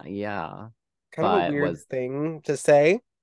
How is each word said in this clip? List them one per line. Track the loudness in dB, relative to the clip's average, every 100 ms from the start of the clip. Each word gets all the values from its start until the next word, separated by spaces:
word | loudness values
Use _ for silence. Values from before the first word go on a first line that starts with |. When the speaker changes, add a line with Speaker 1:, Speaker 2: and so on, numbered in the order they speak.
Speaker 1:
Uh, | -12
yeah. | -8 -8 -8 -8 -12 -18 -20 _ _ _
Speaker 2:
Kind | -2 0
of |
a | 2
Speaker 1:
But | 0
Speaker 2:
weird | 0 -2
Speaker 1:
was | -4
Speaker 2:
thing | -8 -6 -6 -4 -6 -6 -6
to | 0
say. | 4 6 6 2 -4 _